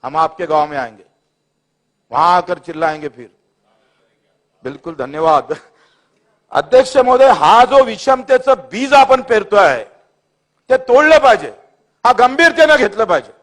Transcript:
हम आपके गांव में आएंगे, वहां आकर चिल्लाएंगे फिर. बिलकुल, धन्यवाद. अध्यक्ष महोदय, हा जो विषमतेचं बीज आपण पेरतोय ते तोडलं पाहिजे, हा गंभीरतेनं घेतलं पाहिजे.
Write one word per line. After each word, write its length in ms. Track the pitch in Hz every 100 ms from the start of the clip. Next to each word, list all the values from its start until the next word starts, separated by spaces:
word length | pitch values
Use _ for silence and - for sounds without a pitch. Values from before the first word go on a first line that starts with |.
हम 140 | 131 151
आपके 300 | 160 - 170
गांव 200 | 156 151
में 120 | 143
आएंगे, 260 | 123 104 _ _ _ _ _ _ _ _ _ _ _
वहां 260 | 120 165 180
आकर 220 | 175 170
चिल्लाएंगे 500 | 139 156 160 156 151
फिर. 180 | 120 110 _ _ _ _ _ _ _ _ _ _ _ _ _
बिलकुल, 300 | 127 143 165
धन्यवाद. 580 | 156 127 151 160 151 120 - _ _ _ _ _ _ _ _ _
अध्यक्ष 460 | - - 254 262 277
महोदय, 320 | 247 254 269
हा 360 | 233 151 220
जो 200 | 247 277
विषमतेचं 720 | 254 214 - 262 247 254 262
बीज 380 | 269 - 214 269
आपण 300 | 277 262 262
पेरतोय 600 | - 220 196 208 175 123 107 _ _ _ _ _ _ _ _
ते 60 | -
तोडलं 420 | - 247 302 311
पाहिजे, 340 | 269 214 131 - _ _ _ _ 240
हा 60 |
गंभीरतेनं 640 | 220 247 277 330 - 311 294
घेतलं 280 | 208 208
पाहिजे. 280 | 214 165 - _